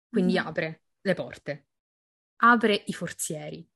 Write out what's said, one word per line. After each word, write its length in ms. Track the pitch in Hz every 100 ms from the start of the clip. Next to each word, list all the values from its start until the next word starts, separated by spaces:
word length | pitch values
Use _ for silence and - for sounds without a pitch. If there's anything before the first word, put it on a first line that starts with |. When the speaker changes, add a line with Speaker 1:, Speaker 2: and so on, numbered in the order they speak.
| _
Speaker 1:
quindi 280 | 220 180 180
Speaker 2:
Mhm. 80 | 147
Speaker 1:
apre 360 | 160 160 160 _ _
le 120 | 196
porte, 540 | 175 127 - - 143 _ _ _ _ _ _ _ -
apre 420 | 233 240 220 202 -
i 60 |
forzieri, 720 | - 175 - - 151 151 156 170